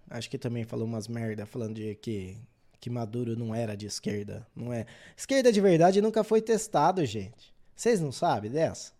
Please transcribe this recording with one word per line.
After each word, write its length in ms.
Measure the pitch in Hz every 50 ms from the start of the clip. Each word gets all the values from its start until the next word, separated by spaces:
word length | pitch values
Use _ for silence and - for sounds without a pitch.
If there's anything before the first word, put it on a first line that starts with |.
| - -
acho 180 | 113 117 110 -
que 100 | - 127
também 260 | - 120 120 120 113
falou 220 | 113 120 120 113
umas 220 | 113 117 110 107 117
merda 360 | 117 117 113 110 107 107 104
falando 300 | - - 127 113 107 110
de 200 | 110 107 107 101
que, 420 | - - 117 110 98 92 92 98 110 117 - _ _ _ _ _ _
que 80 | - 123
Maduro 480 | 120 120 117 104 110 123 123 117 113
não 180 | 113 120 113 113
era 220 | 120 117 107 104
de 80 | 101 147
esquerda. 600 | 202 - - - 214 208 208 208 202 202 - 127 _ -
Não 160 | - 120 120 123
é. 140 | 117 110 - - - - - -
Esquerda 380 | - - - 269 269 240 247 202
de 80 | 208
verdade 400 | 196 196 175 156 165 185 190 202
nunca 240 | 208 226 220 226 208
foi 160 | - 220 220
testado, 640 | 220 233 226 214 - - - 151 147 175 190 190 151
gente. 480 | 113 107 107 95 98 - - - - - _ - _ -
Vocês 240 | - - 226 240 180
não 100 | 160 139
sabem 400 | 117 - 170 170 135 104 104 107
dessa? 420 | 127 156 160 - - - - - _ _